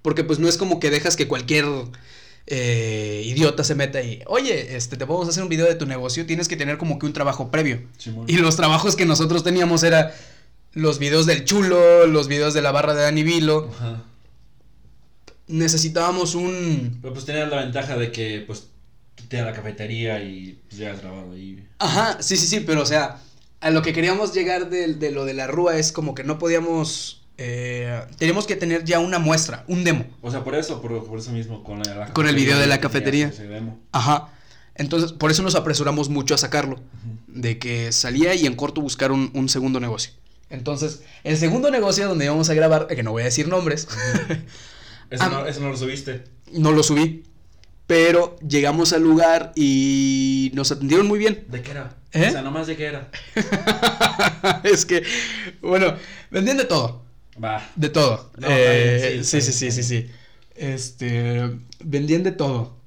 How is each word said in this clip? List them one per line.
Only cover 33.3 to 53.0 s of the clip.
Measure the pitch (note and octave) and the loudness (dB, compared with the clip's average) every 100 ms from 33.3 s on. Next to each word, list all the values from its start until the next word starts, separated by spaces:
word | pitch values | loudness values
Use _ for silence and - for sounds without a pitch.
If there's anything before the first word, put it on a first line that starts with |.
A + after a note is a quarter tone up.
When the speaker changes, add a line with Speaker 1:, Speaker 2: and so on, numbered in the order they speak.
| D3 G2+ G#2 A2+ | -6 -14 -12 -12
Speaker 2:
demo. | A2+ - | -14 -4
Speaker 1:
Ajá. | C3 A#2+ D3 D3+ - - - - - | -2 2 0 -2 -20 -20 -20 -20 -8
Entonces, | D3 E3 E3 | -2 0 0
por | - D3+ | 0 0
eso | D#3 | 2
nos | F#3+ E3+ | 2 0
apresuramos | D#3+ C#3 C#3+ D3 C#3+ | 0 0 0 0 0
mucho | C#3+ C#3 C#3+ | -2 0 0
a | |
sacarlo, | C#3 D3 C3+ B2+ | 0 -2 -2 -6
Speaker 2:
Ujú. | - - A#2 A2 - | -14 -16 -14 -14 -14
Speaker 1:
de | B2+ A#2+ A2+ | -6 -4 -4
que | A#2+ A#2+ A#2 | -4 -4 -2
salía | A#2 B2 C3 E3+ | -2 0 2 4
y | F#3 D3 | 4 0
en | B2 | -2
corto | C#3+ D#3 | -4 -4
buscar | C#3+ - C3+ | -6 -2 0
un, | C3+ B2+ | 2 0
un | C3+ C3+ | -2 -2
segundo | C3+ C3 C3 | 0 0 -2
negocio. | A#2+ A2 - - - - - | -2 -6 -8 -12 -20 -20 -16
Entonces, | C#3 B2+ C#3+ D3+ - - - D3 | -10 -6 -4 -6 -8 -18 -12 -4
el | D#3 | 0
segundo | E3 A#3 C#4+ | 2 2 2
negocio | C4 G3+ G3 G3+ | 2 2 0 0
donde | E3+ C#3+ | 0 0
íbamos | D3+ D#3+ | 2 2
a | |
grabar, | D#3 D#3+ D#3 - | 4 4 4 0
que | B2 | -4
no | A2 | -2
voy | A2+ | -2
a | A#2+ | -2
decir | B2+ D#3 | 0 0
nombres. | F#3 E3 D3 - | 0 0 -4 -6
Speaker 2:
Ujú. | A2 - D#3 - D#3+ | -6 -2 -2 -2 -6
Speaker 1:
<laughs> | - - - - - - - | -8 -20 -20 -20 -20 -20 -12
Speaker 2:
Eso | B2+ F#3 | -2 -2
Speaker 1:
Ah. | |
Speaker 2:
no, | C#3 D3 | -2 -6
eso | C#3 | -6
no | C#3 | -6
lo | B2+ | -4
subiste. | C3 C3+ - B2 - - - | -6 -6 -10 -12 -14 -20 -10
Speaker 1:
No | E3+ D#3 | 0 4
lo | D#3 | 6
subí, | D#3 D3 E3 D#3+ - - - - - - - | 4 4 2 -2 -16 -20 -20 -20 -20 -20 2
pero | E3 E3 E3+ E3+ - | 6 6 6 2 -4
llegamos | D#3 C#3+ C#3+ D#3 E3 | -2 2 2 2 2
al | E3 | 4
lugar | E3 D#3+ E3 E3 E3 D#3 | 6 6 6 4 0 0
y | C#3+ C3+ C3+ C#3 C3+ C3+ C3+ C3+ C3+ C3 | 2 4 2 2 2 2 2 0 0 -2
nos | C3 | -2
atendieron | D#3 C#3 E3 G3+ | -2 4 4 4
muy | G#3 | 2
bien. | G#3+ G#3 - | 2 0 -8
Speaker 2:
¿De | B2 | -12
qué | B2 | -12
era? | C#3+ C#3 - - | -12 -14 -16 -4
Speaker 1:
¿Eh? | D#3 G3 | 2 2
Speaker 2:
O | |
sea, | G3 | 2
nomás | C3+ D#3 D#3+ | -4 -6 -6
de | D3+ | -6
qué | D3+ | -6
era. | C#3+ | -8